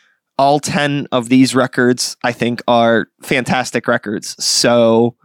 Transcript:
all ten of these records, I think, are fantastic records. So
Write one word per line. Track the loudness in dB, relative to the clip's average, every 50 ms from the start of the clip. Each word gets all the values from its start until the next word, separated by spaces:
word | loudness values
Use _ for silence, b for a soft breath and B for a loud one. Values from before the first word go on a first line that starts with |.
| _ _ _ _ _ _ _
all | 0 0 2 2 0
ten | -2 -4 -4 -2 -2 -2 -2 -4 -4 -4
of | -4 -4 0 2
these | 4 4 4 4 4
records, | 0 0 0 0 0 2 2 2 0 -4 -8 -8 -6 -6
I | -6
think, | -4 -2 -4 -4 -4 -4 -2
are | 0 2 2 4 4 2 0 0 -4 _ _
fantastic | -6 -4 -2 -2 -2 -2 -2 -4 -4 -4 -6 -4 -2
records. | -2 -2 -2 -4 -6 -8 -8 -8 -12 -12 -8 -6
So | -4 -2 0 2 2 2 4 4 4 4 2 2 0 -2 b